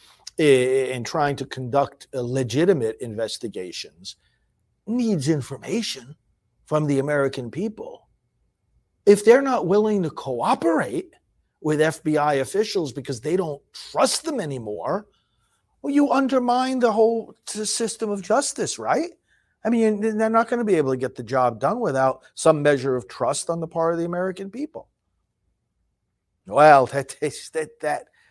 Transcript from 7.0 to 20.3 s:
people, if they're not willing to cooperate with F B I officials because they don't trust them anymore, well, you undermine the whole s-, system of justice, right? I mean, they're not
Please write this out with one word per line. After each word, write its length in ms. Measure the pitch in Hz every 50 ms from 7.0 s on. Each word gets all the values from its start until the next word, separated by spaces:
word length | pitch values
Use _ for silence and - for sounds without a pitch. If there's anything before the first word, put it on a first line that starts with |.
| 135 147 147 143 139 135 - 135 120 117
people, 560 | 110 143 202 226 214 - 82 73 - - _ _ _ _ _ _ _ _ _ _ _ _ _ _ _ _ _ _ _ _ -
if 200 | 202 202 202 -
they're 160 | 220 233 277
not 260 | 277 269 254 233 220
willing 340 | 165 196 208 214 214 214 196
to 80 | 175 147
cooperate 1040 | - - - 135 127 117 139 165 - - 320 339 320 294 - 101 110 160 - - _ _ _ _ _ _ _ _ _ _
with 220 | - 151 151 147
F 200 | 151 160 156 - -
B 140 | 160 151
I 180 | 147 147 151 147
officials 580 | 135 131 - - 196 214 214 - 196 160 135 113
because 260 | 135 123 - 135 110
they 160 | 117 151 170
don't 260 | 185 180 156 143 - _ _ -
trust 500 | - - - - 151 254 - - - -
them 160 | 330 302 240
anymore, 680 | 175 151 135 127 113 104 104 85 85 123 165 208 214 _ _ _ _ _ _ _ _ _ _ _ _ _ _ _
well, 120 | - 285 277
you 160 | 285 285 -
undermine 680 | - 269 269 254 269 254 247 240 240 254 254 262 262 262
the 140 | 240 233 202
whole 420 | 220 220 226 233 226 - - - _ _ - -
s-, 160 | 214 214 208
system 400 | - - 233 220 - - 226 208
of 120 | 202 196
justice, 580 | 185 - 214 269 - - - - 196 127 - -
right? 320 | 110 110 143 254 330 349 - _ _ _ _ _ _ _ _ _ -
I 40 | 226
mean, 480 | 240 226 226 220 214 202 214 226 214
they're 120 | 214 220
not 180 | 220